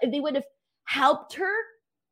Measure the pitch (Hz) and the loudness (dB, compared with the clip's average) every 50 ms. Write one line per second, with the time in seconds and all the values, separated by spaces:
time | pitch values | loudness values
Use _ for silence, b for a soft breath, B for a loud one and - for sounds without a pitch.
0 | - 247 233 294 277 302 262 277 277 - _ _ _ _ _ _ _ - - 277 | 0 -2 0 -2 -2 -2 -2 -2 -4 -6 _ _ _ _ _ _ _ -6 0 2
1 | 277 285 294 294 - - - 294 381 370 403 440 440 - - _ _ _ _ _ | 4 4 4 2 -2 -10 -6 -4 -2 -2 -2 -2 -4 -6 -12 _ _ _ _ _
2 | _ _ | _ _